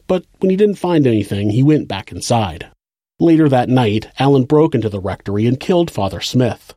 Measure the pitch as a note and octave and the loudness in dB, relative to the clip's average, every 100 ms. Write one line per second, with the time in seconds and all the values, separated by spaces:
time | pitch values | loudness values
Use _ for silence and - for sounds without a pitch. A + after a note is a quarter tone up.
0 | - F#3 - - F#3+ F#3+ G#3 F#3+ F3 E3+ | -4 -4 -6 -4 -2 2 0 0 0 2
1 | C3 A2 G#2 G2+ G#2 A2 C#3 D3+ - G2 | 2 2 -2 -4 -2 2 2 2 -2 -10
2 | - F2+ - A#2 G2 E2 - _ _ _ | -12 -10 -2 -2 -2 -6 -16 _ _ _
3 | _ - E3 D#3+ D3+ B2+ A#2+ B2+ A2+ G#2 | _ -2 2 4 4 2 2 0 0 -2
4 | - - C3+ C#3 C3 D3+ D#3+ C3+ G#2+ G2+ | -4 -2 2 2 2 2 2 0 -4 -6
5 | F#2+ - - G#2 A#2 B2+ - F3+ E3+ - | -8 -8 -6 -2 0 -2 0 0 0 -4
6 | G2 F2 - B2 A#2+ - - | -6 -6 -4 0 0 -4 -14